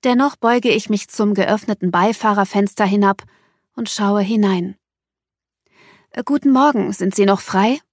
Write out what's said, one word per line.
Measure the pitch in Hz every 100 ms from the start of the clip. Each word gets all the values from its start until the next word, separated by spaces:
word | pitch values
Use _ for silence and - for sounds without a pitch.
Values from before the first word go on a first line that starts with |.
Dennoch | 254 247 277 -
beuge | 226 240 240
ich | 208 -
mich | 208 -
zum | - 208
geöffneten | 196 185 214 - 208 180
Beifahrerfenster | 175 196 226 220 202 196 202 202 -
hinab | 202 202 196 196 - _ _ _ _
und | - 233
schaue | - 202 208
hinein. | 196 220 202 185 180 - _ _ _ _ _ _ _ _ _ _ _ _ _
Äh, | -
guten | - 285 285
Morgen, | 262 285 247 196
sind | 202 196
Sie | 190 196
noch | 196
frei? | - 190 214 277 _